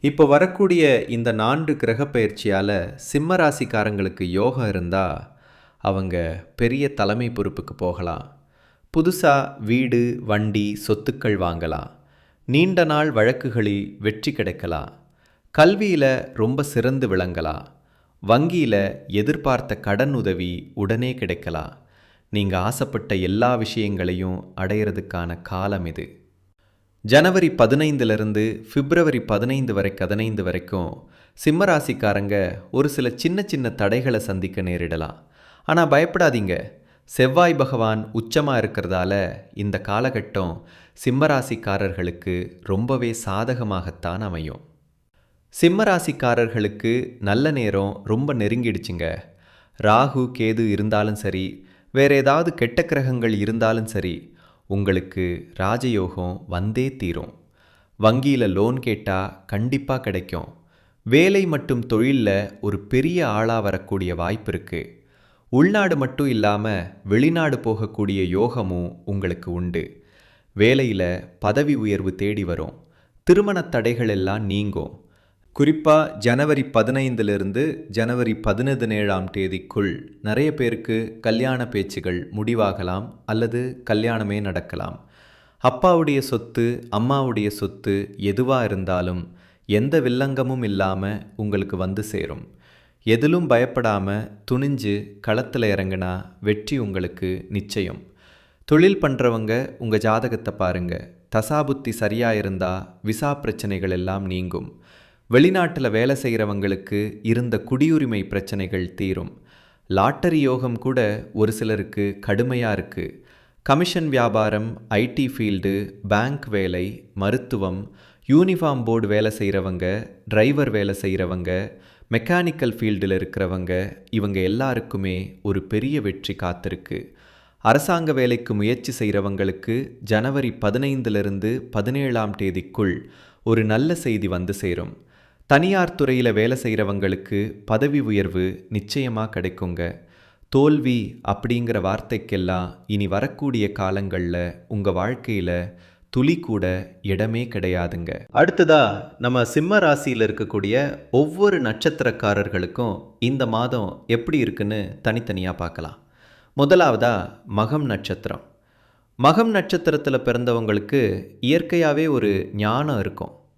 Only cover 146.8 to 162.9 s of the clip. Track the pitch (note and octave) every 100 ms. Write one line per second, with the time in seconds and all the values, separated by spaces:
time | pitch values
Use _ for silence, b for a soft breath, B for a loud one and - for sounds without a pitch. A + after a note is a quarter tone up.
146.8 | F#2+ - G2+ F#2+ A2 A2+ A#2+ A2 F#2 F2+
147.8 | F2 E2+ E2+ - - - - - E3 D#3
148.8 | A#2 - - - A#2+ B2+ A#2 - D#3+ G#3
149.8 | F3 D3 D3 A#2+ A2 G#2+ G#2 G#2+ G2 A#2+
150.8 | C#3+ - - A#2+ D3+ E3+ G3+ F3+ A#2+ G#2+
151.8 | E3 D3+ B2 G#2+ G#2+ G2+ G2 F#2+ F2+ -
152.8 | A#2+ F#2+ - _ A#2 C3+ B2 A2+ B2 B2+
153.8 | G2 - - A#2 A#2 D3 A#2 F2+ G#2 G#2+
154.8 | G2 G2 - A2+ A#2 F#2+ F#2 F2 E2+ -
155.8 | D#2 - b b b b b - C#3+ F#3
156.8 | E3 A2 A#2 G#2+ F2+ - - G2+ A2 D3
157.8 | C#3 G2 - F#2 - - - _ _ _
158.8 | _ _ _ _ C3 G#3 A3+ G#3+ F#3 F3+
159.8 | E3+ D3+ D3 C3 B2 A#2+ B2 A#2 A2 G#2
160.8 | G#2 C#3 A2+ F#2+ - - A#2+ D#3+ E3 F3
161.8 | D#3+ C#3+ D#3+ C3+ G#2+ F#2+ - G#2 G#2 A#2+
162.8 | D3+